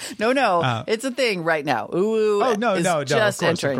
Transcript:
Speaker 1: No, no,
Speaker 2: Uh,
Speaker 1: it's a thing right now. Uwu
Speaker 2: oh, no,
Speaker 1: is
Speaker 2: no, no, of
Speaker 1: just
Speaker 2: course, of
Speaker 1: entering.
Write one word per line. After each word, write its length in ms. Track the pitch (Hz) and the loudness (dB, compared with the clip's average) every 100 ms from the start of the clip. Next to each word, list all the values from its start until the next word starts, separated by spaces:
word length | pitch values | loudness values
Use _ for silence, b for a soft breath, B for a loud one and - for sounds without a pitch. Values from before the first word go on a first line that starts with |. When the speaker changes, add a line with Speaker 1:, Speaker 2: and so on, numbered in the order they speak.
| B 226 | B -2
Speaker 1:
No, 140 | 220 | 0
no, 300 | 269 240 175 | 2 2 2
Speaker 2:
Uh, 220 | 135 113 - | 2 -2 -2
Speaker 1:
it's 160 | 220 | -4
a 80 | 269 | -4
thing 320 | 254 247 185 | -2 -2 0
right 220 | 165 160 143 | 0 -2 0
now. 220 | 117 104 | -2 0
Uwu 540 | 165 208 220 214 208 | -2 0 2 2 2
Speaker 2:
oh, 140 | 254 208 | 2 0
no, 180 | 233 185 | 0 0
Speaker 1:
is 80 | 180 | 2
Speaker 2:
no, 80 | 160 | 0
no, 60 | |
of 60 | 135 | 0
Speaker 1:
just 320 | 147 208 - | 2 2 0
Speaker 2:
course, 0 | |
of 240 | 170 165 143 | -2 0 -2
Speaker 1:
entering. 120 | 127 | -2